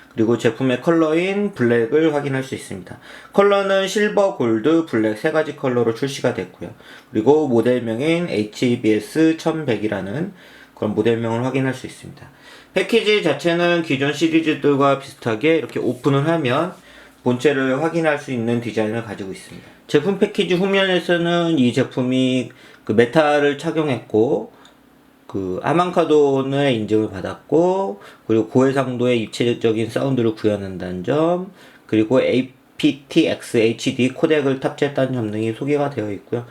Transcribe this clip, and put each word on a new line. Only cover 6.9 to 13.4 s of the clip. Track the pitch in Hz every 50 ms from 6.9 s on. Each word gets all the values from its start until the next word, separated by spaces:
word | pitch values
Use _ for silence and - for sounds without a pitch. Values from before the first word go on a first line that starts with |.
| - - - _
그리고 | 120 110 107 127 147 156 151
모델명인 | 131 117 117 110 123 123 123 113 113 113 117 143 160 170 170 175 -
에이치비에스 | - 107 104 107 - - 131 123 120 117 - 110 107 104 - - - 151 160 160 160
천백이라는 | 160 - 165 156 160 151 127 110 98 104 104 104 98 92 98 107 147 180 202 - - - - - - - - _
그런 | - 107 107 98
모델명을 | 107 104 117 117 113 117 113 113 117 123
확인할 | 131 127 135 131 131 127
수 | - -
있습니다. | - - - - 92 - - - - - - - - - - - - -
패키지 | 185 190 - 233 226 196 208 214 208 180
자체는 | 160 131 -